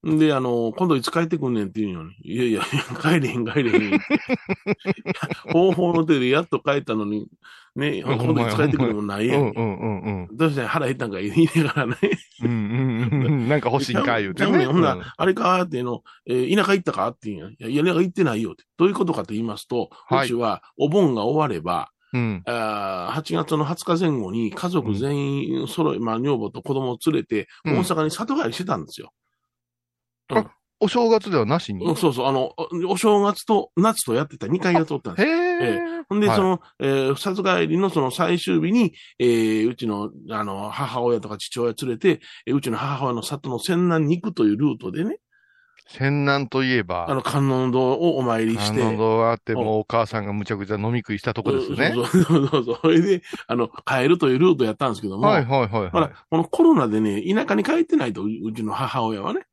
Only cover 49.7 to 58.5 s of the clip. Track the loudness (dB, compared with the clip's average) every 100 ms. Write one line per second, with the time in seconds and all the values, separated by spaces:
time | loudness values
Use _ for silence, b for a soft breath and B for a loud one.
49.7 | -2 0 0 0 -2 -4 -6 -4 -6 -4
50.7 | -4 -2 -2 -2 -4 -4 -4 -2 -2 -2
51.7 | 0 0 0 2 2 4 2 2 0 -2
52.7 | 0 4 4 4 0 B B B -2 -2
53.7 | -6 -2 0 2 4 4 4 4 4 2
54.7 | 0 -2 -2 -6 0 4 4 2 0 0
55.7 | -2 0 0 0 B B -2 -2 4 6
56.7 | 6 4 2 0 0 0 -2 0 0 2
57.7 | 0 2 2 0 -4 -6 -4 -6